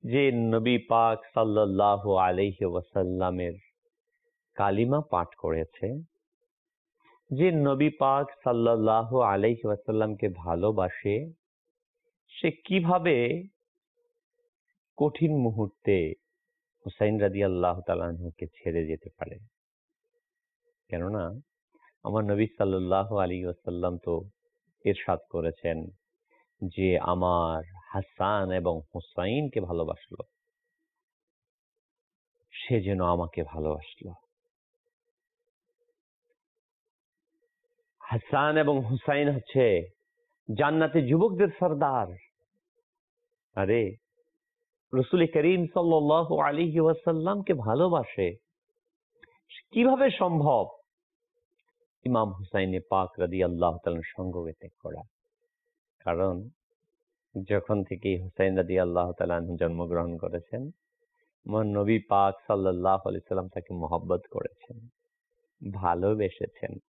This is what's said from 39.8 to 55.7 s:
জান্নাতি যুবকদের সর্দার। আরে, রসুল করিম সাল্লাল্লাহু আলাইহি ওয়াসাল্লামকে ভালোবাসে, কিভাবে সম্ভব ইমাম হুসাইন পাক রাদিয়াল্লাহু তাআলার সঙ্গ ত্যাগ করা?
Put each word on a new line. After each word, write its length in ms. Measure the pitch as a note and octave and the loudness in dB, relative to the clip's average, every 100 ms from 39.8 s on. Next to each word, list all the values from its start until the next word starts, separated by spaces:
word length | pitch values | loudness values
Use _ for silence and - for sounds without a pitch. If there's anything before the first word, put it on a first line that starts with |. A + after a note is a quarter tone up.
| E2+ _ _ _ _ _ - G#2+ | 0 _ _ _ _ _ -10 -2
জান্নাতি 500 | D3 D#3+ D#3+ D#3+ B2+ | 0 2 2 2 4
যুবকদের 400 | D#3 A3 F3+ G3 - | 4 4 4 0 2
সর্দার। 580 | F3+ D3 D3 C3 G2 F2+ _ _ _ _ _ _ _ _ _ _ _ _ _ - | -2 0 0 0 -4 -8 _ _ _ _ _ _ _ _ _ _ _ _ _ -4
আরে, 400 | G2 A#2 G#2 A2 _ _ _ _ _ _ _ _ _ | 0 2 0 -6 _ _ _ _ _ _ _ _ _
রসুল 340 | B2+ B2+ F#3 E3 | -2 0 2 2
করিম 380 | D#3 D#3 F#3 E3 | 4 2 2 0
সাল্লাল্লাহু 760 | - E3+ D#3+ D3 D#3 D#3 D#3 | 0 4 4 4 2 2 0
আলাইহি 400 | D3 D3 E3+ D#3 | 0 2 0 4
ওয়াসাল্লামকে 760 | D#3+ D#3+ - D#3+ E3 G3+ G3 | 4 2 0 0 0 -2 -2
ভালোবাসে, 840 | D#3+ G#2+ A#2+ F3+ E3 A2+ - F2+ F2 _ _ _ _ _ _ _ _ - _ _ - _ | -2 0 2 2 2 -2 -2 -4 -4 _ _ _ _ _ _ _ _ -20 _ _ -20 _
কিভাবে 400 | A3+ B3 C4 C4+ | 2 4 4 2
সম্ভব 680 | - F3+ E3 D3 B2 F#2 - _ _ _ _ _ _ _ _ _ _ _ _ B2+ | 2 0 2 4 2 0 -6 _ _ _ _ _ _ _ _ _ _ _ _ -2
ইমাম 240 | A#2+ G#2+ | 0 0
হুসাইন 500 | F#2 G2 G2+ F#2+ F#2 - | -4 -6 -2 0 -2 0
পাক 300 | F#2+ F#2 - | 0 0 -2
রাদিয়াল্লাহু 580 | F2 F#2 F2+ E2+ F2 E2+ | -4 0 0 2 0 0
তাআলার 240 | - E2+ E2 | -4 -6 -8
সঙ্গ 460 | - F#2 F2 E2 D#2 | -10 -8 -6 -8 -12
ত্যাগ 120 | F#2 _ | -20 _
করা? 220 | E2 D2+ A2+ _ _ _ _ _ _ | -14 -14 -16 _ _ _ _ _ _